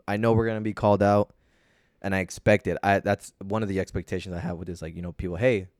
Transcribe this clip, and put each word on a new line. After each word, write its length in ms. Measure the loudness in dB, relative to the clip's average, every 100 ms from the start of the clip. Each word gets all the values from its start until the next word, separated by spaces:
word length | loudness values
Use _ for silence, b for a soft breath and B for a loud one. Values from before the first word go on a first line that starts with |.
| -6
I 100 | 0
know 160 | 2
we're 140 | 4 2
gonna 140 | -2
be 140 | -4
called 280 | 0 2 4
out, 320 | 6 4 2 _ _ _ _ _ _ _
and 120 | -4
I 60 | -2
expect 480 | -4 -2 2 4 2
it. 100 | -2
I, 160 | 2 2
that's 320 | 2 -2 -4 -14
one 200 | -6 -4
of 40 | -2
the 120 | -2
expectations 520 | -4 -6 -6 -8 -6
I 40 | -8
have 200 | -6 -8
with 100 | -10
this, 120 | -10
like, 140 | -10
you 80 | -10
know, 80 | -10
people, 240 | -8 -6
"Hey, 320 | 0 2 0 -4